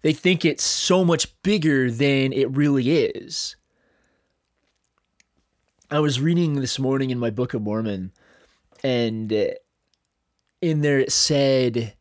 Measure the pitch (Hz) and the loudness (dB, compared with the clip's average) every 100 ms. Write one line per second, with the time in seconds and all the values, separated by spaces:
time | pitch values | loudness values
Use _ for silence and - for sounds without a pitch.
0 | 156 151 180 185 165 147 - - - 185 | -2 0 0 2 0 0 -4 -2 2 2
1 | 175 160 - _ 190 208 156 139 127 113 | 4 2 -2 _ -2 0 2 2 0 0
2 | 143 139 135 131 135 135 147 139 123 160 | 0 2 0 0 -2 0 2 2 2 2
3 | 110 - - - - - _ _ _ _ | 2 0 -4 -8 -10 -12 _ _ _ _
4 | _ _ _ _ _ _ _ _ _ _ | _ _ _ _ _ _ _ _ _ _
5 | _ _ _ _ _ _ _ _ _ 147 | _ _ _ _ _ _ _ _ _ 0
6 | 151 127 151 170 165 143 127 - 131 135 | 0 0 0 2 2 0 -2 -2 -2 0
7 | 131 123 117 110 123 120 104 110 110 98 | -2 -2 -4 -2 -4 -4 -4 -2 -2 -6
8 | 92 _ _ _ _ _ _ _ 131 123 | -8 _ _ _ _ _ _ _ -2 0
9 | 117 110 110 107 98 - _ _ _ _ | -2 -4 -2 0 0 -4 _ _ _ _
10 | _ _ _ _ _ _ 170 156 147 139 | _ _ _ _ _ _ -2 0 2 2
11 | - - - 143 139 135 123 117 110 - | 0 0 0 2 2 2 2 -2 -6 -12